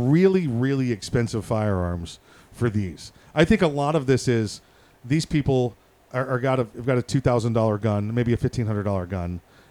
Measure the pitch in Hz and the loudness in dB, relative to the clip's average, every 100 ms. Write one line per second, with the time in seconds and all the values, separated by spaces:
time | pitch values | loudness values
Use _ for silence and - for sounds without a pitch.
0 | 123 160 190 190 156 113 135 135 127 107 | 2 6 6 4 0 0 0 0 0 -2
1 | - 123 113 113 - 110 107 92 87 87 | -2 -2 0 -2 -2 -2 0 0 -2 -4
2 | 85 - _ - - - 120 104 95 - | -8 -14 _ -20 -16 -4 -2 -2 -4 -8
3 | - - - 151 160 220 170 143 143 160 | -18 -20 -6 2 4 4 2 0 0 0
4 | 131 127 - 117 107 - _ _ _ _ | 2 2 2 0 0 -6 _ _ _ _
5 | 120 156 - 156 139 131 120 - _ _ | -2 -2 0 -2 0 0 0 -6 _ _
6 | _ 127 131 127 135 131 110 - 123 123 | _ -6 -2 -2 0 0 -2 -4 -2 0
7 | - 139 135 120 117 113 113 104 110 104 | 0 0 2 2 2 2 2 0 0 -2
8 | 104 117 117 117 131 - 110 104 101 95 | -2 -2 0 0 -2 -2 -4 -2 -2 -4
9 | 90 95 87 90 - - - | -4 -6 -6 -8 -12 -20 -20